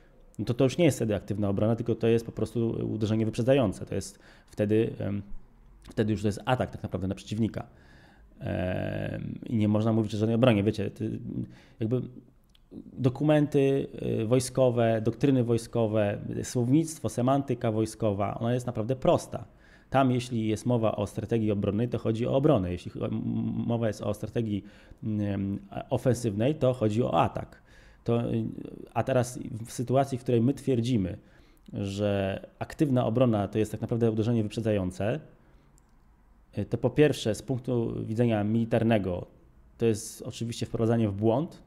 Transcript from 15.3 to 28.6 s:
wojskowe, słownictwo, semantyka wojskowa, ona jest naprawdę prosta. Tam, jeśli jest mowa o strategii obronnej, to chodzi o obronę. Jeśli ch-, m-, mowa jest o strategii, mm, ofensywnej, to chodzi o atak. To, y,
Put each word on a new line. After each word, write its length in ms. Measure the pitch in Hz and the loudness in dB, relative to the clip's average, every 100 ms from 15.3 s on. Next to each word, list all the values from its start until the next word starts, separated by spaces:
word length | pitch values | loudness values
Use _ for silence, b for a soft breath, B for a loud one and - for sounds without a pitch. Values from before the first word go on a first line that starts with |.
| 131 | 4
wojskowe, 720 | 117 117 - 117 110 107 104 107 117 117 | 4 0 0 -2 2 2 2 0 -6 -6
słownictwo, 640 | 110 127 120 147 160 - 110 | -4 -2 4 4 2 -4 -6
semantyka 640 | - 123 139 135 120 117 | 0 2 2 0 -2 0
wojskowa, 640 | 107 110 - 110 98 101 - | 0 -2 0 -2 0 -2 -2
ona 140 | 117 | -2
jest 120 | 123 123 | -2 -4
naprawdę 300 | 113 110 127 | -6 -4 0
prosta. 480 | 175 156 - - - b b b b | 4 2 0 -12 -12 b b b b
Tam, 200 | 143 131 | 2 4
jeśli 360 | 123 120 117 110 | 2 0 -2 0
jest 200 | 104 120 | 0 2
mowa 300 | 123 110 - | 2 2 0
o 100 | 101 | -4
strategii 440 | - 101 117 107 | -4 -2 0 2
obronnej, 380 | 101 101 101 123 | 0 0 0 0
to 100 | 117 | -2
chodzi 280 | 117 110 123 | -2 0 0
o 100 | 135 | 4
obronę. 360 | 147 123 90 | 4 4 2
Jeśli 180 | 87 110 | -4 -8
ch-, 60 | - | -6
m-, 260 | 113 110 117 113 113 113 113 | -4 -4 -2 -2 -2 -2 -2
mowa 200 | 117 113 | 0 0
jest 160 | 104 | -2
o 120 | 107 | -4
strategii, 500 | 104 104 120 110 101 - B B - | -4 -4 -4 -2 -4 -6 B B -10
mm, 540 | 107 104 101 98 98 98 - - - | -4 -2 -2 -2 -2 -4 -6 -12 -4
ofensywnej, 640 | 127 135 117 117 101 127 | -2 2 0 0 0 0
to 180 | 156 127 | 2 0
chodzi 300 | 127 110 107 | 2 0 2
o 120 | 131 | 0
atak. 480 | 82 - - - - b b b b | 2 0 -2 -10 -14 b b b b
To, 280 | - 117 117 | -2 0 0
y, 120 | 117 110 - | -2 -4 -8